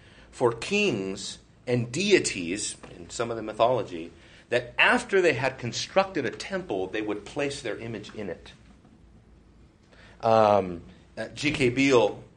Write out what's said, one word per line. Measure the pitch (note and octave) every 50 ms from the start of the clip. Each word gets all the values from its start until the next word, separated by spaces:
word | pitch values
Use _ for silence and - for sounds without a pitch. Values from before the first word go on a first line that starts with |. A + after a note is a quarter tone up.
| - - - - - -
for | - - C3 A#2 A#2
kings | - - - G3 G#3 G#3 F#3+ C3 G2+ F#2+ F#2+ G2 G#2 - - - - - _ _ _ -
and | - B2 B2 A#2+ B2
deities, | B2 D#3+ G3 G#3 G3 D3+ - - - G2+ E2+ E2 F#2 G#2+ - - - - - - -
in | - E2+ F2
some | - - A#2 A#2
of | A#2
the | A2+ G#2+
mythology, | A2 G#2 A2 A#2 A#2+ C3 A2+ F#2+ - F#2 E2 D#2+ E2+ - - - - - - - -
that | E3 - - - - -
after | D#3+ G3 A#3 A#3+ - - G3+ F#3+
they | F3+ E3 C#3+
had | B2 C3+ C3 - -
constructed | - A#2 A2 - - - - F#3+ F#3+ F#3+ F#3+ D#3 B2+
a | G#2+
temple, | - - - - - F#2 - - A2 F#2 F#2+
they | F#2+ - G#2+ G#2+
would | G#2 G2+ G#2 -
place | - - D3 C#3+ C#3 C3+ - -
their | A2 G2+ -
image | A2 A#2 A2+ G2 G2+ - -
in | G#2+ G#2 F#2
it. | E2 - - - - - - - - - _ - - - - - - - _ _ - - _ _ - - - - _ _ _ _ - - - - - - -
Um, | A#2 A2+ A2 G#2+ G#2 G#2 G2+ F#2+ F2+ F2 E2+ F2 - - - - _ -
uh, | - A2+ - -
G | A#2 B2+ D3+
K | D3+ D3+ C3+ A#2+
Beale | B2 C3+ C3+ C#3 C3 A#2 G#2+ G2+ - - - - _